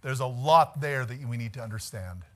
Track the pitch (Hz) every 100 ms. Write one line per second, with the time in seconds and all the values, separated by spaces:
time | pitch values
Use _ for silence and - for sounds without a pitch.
0 | 135 131 127 123 139 165 151 147 147 139
1 | 123 127 127 117 117 123 113 107 - 110
2 | 92 90 87